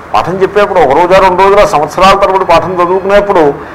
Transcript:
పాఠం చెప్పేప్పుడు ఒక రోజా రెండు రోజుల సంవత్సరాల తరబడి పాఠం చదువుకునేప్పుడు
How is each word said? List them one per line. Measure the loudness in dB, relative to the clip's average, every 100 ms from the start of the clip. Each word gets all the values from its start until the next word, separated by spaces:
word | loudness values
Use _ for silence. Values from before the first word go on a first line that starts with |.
| -6
పాఠం | -6 -4 -4
చెప్పేప్పుడు | -2 -2 -2 0
ఒక | 2
రోజా | 2 2 2
రెండు | 2 2
రోజుల | 2 2 2
సంవత్సరాల | 0 -4 0 0 2
తరబడి | 0 -2 0
పాఠం | 0 0 -4
చదువుకునేప్పుడు | -2 -2 0 0 0 0 0 -2 -12